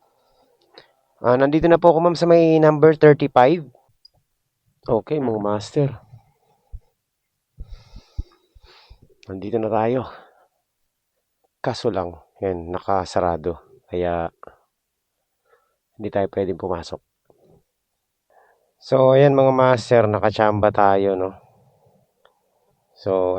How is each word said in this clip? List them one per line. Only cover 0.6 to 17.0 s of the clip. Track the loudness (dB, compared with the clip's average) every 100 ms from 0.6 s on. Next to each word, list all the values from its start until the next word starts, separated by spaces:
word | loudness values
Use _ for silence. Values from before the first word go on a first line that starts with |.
| _ -20 _ _ _ _
Ah, | 0 0
nandito | 2 2 2
na | 4
po | 4
ako, | 4
ma'am, | 0 0
sa |
may | 2 4 4 4
number | 2 4 2 4
thirty-five. | 4 4 2 4 4 2 -6 _ _ _ _ _ _ _ _ _ _ _ -4
Okay, | -4 -2 -4
mga | -4 -4
master. | -4 -4 -4 -4 -4 -4 _ -20 _ _ _ _ _ -20 _ _ _ _ _ _ _ -20 -20 -20 _ -20 _ -16 -16 _ _ _ _ _ _ -20 _ _ -16
Nandito | -12 -6 -6
na | -4
tayo. | -4 -2 -4 -8 -16 -20 _ _ _ _ _ _ _ _ _ _ _ _ _
Kaso | -10 -6 -6
lang, | -6 -8 -12 _ -10
yan, | -8 -6 -8
nakasarado. | -10 -4 -4 -2 -4 -2 -4 -8 -10 _ _
Kaya, | -12 -6 -4 -4 -8 _ -20 _ _ _ _ _ _ _ _ _ _ _ _ _ _ -14
hindi | -8
tayo | -4 -4
pwedeng | -4 -6 -6
pumasok. | -8 -8 -10 -18